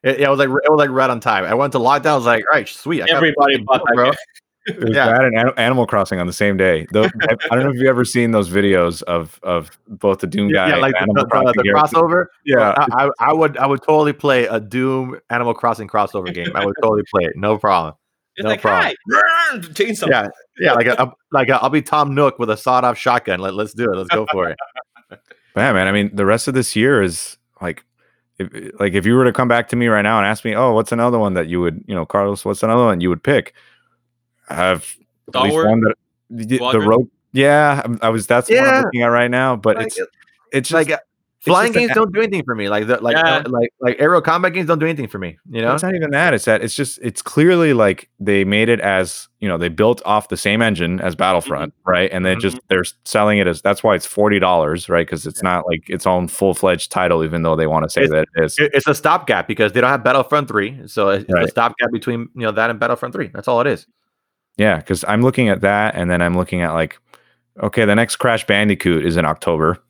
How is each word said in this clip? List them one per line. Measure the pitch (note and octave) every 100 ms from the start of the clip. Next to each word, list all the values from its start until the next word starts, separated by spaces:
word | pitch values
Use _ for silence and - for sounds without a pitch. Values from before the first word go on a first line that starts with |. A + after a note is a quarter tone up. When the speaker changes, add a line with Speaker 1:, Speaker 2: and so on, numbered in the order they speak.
Speaker 1:
It, | C3 C3
it | C#3
was, | C#3
like, | C#3
r-, | C3+
it | C#3+
was, | D3+
like, | C#3+
right | C3 C3
on | A#2+
time. | A#2+ G2+
I | F2+ A2+
went | C#3
to | C3
lockdown, | A#2+ C#3+ D3+
I | D3
was | A#2+
like, | A#2 G#2+
"All | D3+
right, | G#2
sweet, | - C#3+ D#3+
I | -
got | E3
Speaker 2:
Everybody | D#3+ C#3+ C#3
Speaker 1:
fucking | C3+ G#2+
Speaker 2:
bought | B2+
Speaker 1:
Doom, | A#2+
Speaker 2:
that | A#2+
Speaker 1:
bro." | B2+
Speaker 2:
game. | D3+ - - _ _ -
Speaker 3:
It | -
was | A2+ B2
Speaker 1:
Yeah. | B2
Speaker 3:
that | A#2
and | C3 A2+
An-, | A#2+ C3
Animal | A#2 B2+ A2+
Crossing | G#2+ F#2+ F#2
on | F2
the |
same | - G2+ G2
day. | F#2 E2 D#2+
Though, | G#2 A2+
Speaker 1:
<laughs> | A2
Speaker 3:
I, | - - -
I | A#2+
don't |
know | C3+
if | B2
you've | C3
ever | B2 A#2+
seen | B2 A#2
those | A2 F2+
videos | F#2+ G2+ F#2 E2+ E2
of, | - E2+ E2 -
of | F2+ F2 D#2+ _ _
both | G#2 G#2 F#2+
the | F#2
Doom | F#2+ G2+
Speaker 1:
Yeah, | G2 F#2
Speaker 3:
guy | -
Speaker 1:
yeah, |
like, | C3+ F#2
Speaker 3:
and | G2 G#2
Speaker 1:
the, |
Speaker 3:
Animal |
Speaker 1:
the, | B2
Speaker 3:
Crossing | A#2 C3 A2
Speaker 1:
the |
Speaker 3:
characters. | G2+ G2+ D3+
Speaker 1:
crossover. | E3 E3 F3 F3 _ D3
Speaker 3:
Yeah. | C3 G#2+ A#2
Speaker 1:
I, | C#3+ A#2+ C#3+
I, | -
I | B2
would, | D#3+ D#3 B2+
I | C#3
would | C3+
totally | - D#3 D3
play | C#3+ D3 C3 A2+
a | A2
Doom | G#2+ B2 C3 C3 B2+ B2+ _
Animal | A#2 A#2+ A2+
Crossing | A#2+ A2+ G#2
crossover | G#2+ G2+ G#2 F2+
game. | F2 F2 F2
I |
would | G2+ G2+
totally | A2+ G#2+ G2
play | G2+
it. | E2+ -
No | G2+ G#2+
problem. | G#2+ F#2 D#2+ D2 _ _ _ -
Speaker 2:
It's |
Speaker 1:
No | A2
Speaker 2:
like, | G#2
Speaker 1:
problem. | A3 G3 - - G3+
Speaker 2:
"Hi, | - - E4 E4
run, | B3
chainsaw." | E3+ D#3 G3+ G#3 D#3+
Speaker 1:
Yeah, | B2+ G2+ - _ -
yeah, | F3
like | A#2+ A#2
a, |
a, | B2 C3 - _
like | C#3+ B2+
a, | C3
I'll | C3
be | D3
Tom | C3+ D3+ C#3+
Nook | C#3 C#3+ -
with | A#2
a | G#2+
sawed-off | - B2 B2 A#2+
shotgun. | C3+ A#2+ - F2+
Let, | F#2+ G2
let's | G#2+
do | G#2+ A#2
it. | F#2
Let's | F2+
go | F2 A2
for | F#2+ E2+
it. | D#2+ C#3+ C3 - _ _
Speaker 3:
<laughs> | - _ _ _ -
Yeah, | B2+
man. | G2 F#2+
I |
mean, | G2+ G2+ G2+
the | G2
rest | A2+ -
of |
this | C3 A#2 G#2+
year | B2 C3
is, | F#2+ E2 - - _ _
like, | F2+ - _ _ _ _ _ _
if, | F#2+ - - -
like, | G2+
if | F#2 F#2+
you | B2
were |
to | B2+
come | - B2
back | A#2 A#2
to | A#2+
me | A#2+
right | G#2+
now | G2+ A2+
and | G2
ask | A2 A2+
me, |
"Oh, | G#2+ B2+
what's | A2 A2
another | A#2 A#2+ A#2+
one | G#2
that | F2+ E2
you | F2
would, | F2 E2 -
you | F#2+
know, | D#2+
Carlos, | G2+ G2+ G2+ -
what's | G2+
another | A2+ A#2
one | A#2 F#2
you | F2
would | E2+
pick?" | - C3+ - _ _ _ _ _ _ _ _ _ _
Have | D2 F#2 F2 - - _ _ -
at |
Speaker 2:
Star | C3
Speaker 3:
least | -
Speaker 2:
Wars? | D#3 G#2+
Speaker 3:
one | A2+
that, | A2 A2 _ _ _
the, | A#2 A2
the | B2+
Speaker 2:
Squadron? | B2 A2+ G#2
Speaker 3:
Rogue, | A2+ B2+ _ _
yeah, | B2+ C#3 D3 D3+ C#3
I'm, | - A#2
I | A2+
was, | A2+ G#2
that's | A#2+ -
what | A#3
I'm | C4
Speaker 1:
Yeah. | C4
Speaker 3:
looking | B3+ B2
at | A#2+
right | A#2+ A#2+
now, | B2 C3 A#2+
but | G#2+ G#2+
Speaker 1:
Like, | A3
Speaker 3:
it's, | -
Speaker 1:
uh, | F#2 _ _ _ _
Speaker 3:
it's | C3+ B2+
Speaker 1:
like, | D#3+ D#3
Speaker 3:
just, | D3+
Speaker 1:
uh, | _ _ _ _
Speaker 3:
it's | -
Speaker 1:
flying | F3+ A#3
Speaker 3:
just | A3
an |
Speaker 1:
games | A#3+
Speaker 3:
a- | A3
Speaker 1:
don't | A3
do | G3
anything | A3+ F#3+
for | B2 A#2
me. | G2+
Like | G#2 G#2+
the, | B2
like, | A#2 D3+
Speaker 2:
Yeah. | E3 D#3
Speaker 1:
uh, | C#3+
like, | B2+ A#2 _
like, | B2+ B2
aerial | D3 F3
combat | D#3+ E3+ F3+
games | F3 D#3+
don't | E3
do | D#3
anything | D3+ A#2+
for | G2+
me, | F2+ E2+ -
you | A2+
know? | A#2
Speaker 3:
It's | C#3
not | F3+ F#3
even | D#3
that. | C#3 E3+
It's | A#2+ -
that, | G#2+
it's | A2+ -
just, | C3+ -
it's | A#2+ -
clearly, | - - E3 F3+ D#3+
like, | B2 G#2 F#2 - _
they | G2 G2+
made | F#2+ G#2 A2+
it | A#2
as, | G2 F#2+ F2+ - - _
you | G#2
know, | E2+
they | F2
built | D#2+ G#2+ A#2+
off | - G#2+ -
the | F2+
same | G2+ G#2+
engine | A#2 F2+ E2+ F#2
as | F#2 D#2+
Battlefront, | F2+ F2+ F2+ D2 D#2
Speaker 2:
Mm-hmm. | _ -
Speaker 3:
right? | F2+ F#2
And | F#2 F#2
they |
Speaker 1:
Mm-hmm. | F#2
Speaker 3:
just, | G2 D3+ _
they're | F#2 F2 - -
selling | G#2+ G#2 G#2
it | F#2
as, | D#2+
that's | G2 G2+
why | A2 F#2
it's | -
forty | - G#2 G2+
dollars, | F#2 F2+ D2+ E2+ -
right? | F2 E2
'Cause | D#2+ E2
it's | -
Speaker 1:
Yeah. | F#2
Speaker 3:
not, | F2+ E2
like, | E2 -
its | F2 F#2+
own | F2+ F2
full-fledged | - G2 F2+ F#2+ F2 -
title, | - F2+ E2+
even | D#2+ E2
though | E2 D#2+
they | D#2
wanna | D#2 D#2
say | -
Speaker 1:
It's, | C3+
Speaker 3:
that | D#2 D#2 E2+
it | E2+
is. | -
Speaker 1:
it, | D3+
it's | C#3 D3+
a | D3
stopgap | D#3 F3 - G#2 -
because | A2 G#2+
they | G#2
don't | B2
have | C#3
Battlefront | A#2 C3+ B2 D3+ C3+
three, | G#2+ G2+ C3+ -
so | - G2
it's, | G2 -
it's |
a | F2+
Speaker 3:
Right. | F#2+
Speaker 1:
stopgap | - A#2 A2 A#2+
between, | A#2 A2+ A#2 A#2 B2+
you |
know, | A2+
that | G#2+ A2+
and | A2
Battlefront | A#2+ B2 B2+
three. | - A#2
That's | - A2+
all | A#2+
it | C3+
is. | D#3 - _ _ _ _ _ _ -
Speaker 3:
Yeah, | G#2+ F2
'cause | - F2+ -
I'm | G#2+
looking | B2+ C3 A#2
at | F#2
that, | G2 G2+ G#2+ -
and | F2
then | F2
I'm | F2 F2
looking | F2+ F2+
at, | E2+
like, | E2 D#2+ - _ - _ _ _ -
okay, | G#2+ A#2+ G#2+
the | G#2
next | A#2 -
Crash | B2+ A2+ -
Bandicoot | G2+ G#2 G2 F2 E2 F2
is | E2
in | D#2
October. | D#2 - D#2+ D#2+ F2+